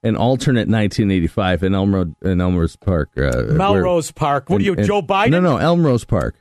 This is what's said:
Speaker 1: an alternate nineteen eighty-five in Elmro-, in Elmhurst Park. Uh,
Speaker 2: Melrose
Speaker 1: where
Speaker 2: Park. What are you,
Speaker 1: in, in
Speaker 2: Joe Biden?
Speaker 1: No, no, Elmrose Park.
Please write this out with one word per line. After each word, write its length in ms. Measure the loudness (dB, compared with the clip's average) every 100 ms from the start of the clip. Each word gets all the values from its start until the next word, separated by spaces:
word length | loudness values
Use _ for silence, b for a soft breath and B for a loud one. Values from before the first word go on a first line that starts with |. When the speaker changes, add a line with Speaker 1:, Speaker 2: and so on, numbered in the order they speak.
Speaker 1:
an 140 | -2 0
alternate 520 | 0 0 0 0 0
nineteen 420 | 0 0 0 0
eighty-five 520 | 0 -2 -2 -2 0
in 100 | 0
Elmro-, 420 | 0 0 0 -2 -4
in 180 | -4 0
Elmhurst 400 | 0 0 -2 -4
Park. 300 | -2 -2 -2 -4
Uh, 260 | -2 -2 0
Speaker 2:
Melrose 560 | 0 2 0 2 0 -4
Speaker 1:
where 40 |
Speaker 2:
Park. 360 | -4 -2 -2 -2
What 100 | 0
are 40 |
you, 100 | 0
Speaker 1:
in, 60 | 0
in 60 | 0
Speaker 2:
Joe 140 | 0
Biden? 300 | 0 0 2
Speaker 1:
No, 100 | 2
no, 160 | 2 2
Elmrose 500 | 2 2 2 0 0
Park. 300 | -2 -2 -4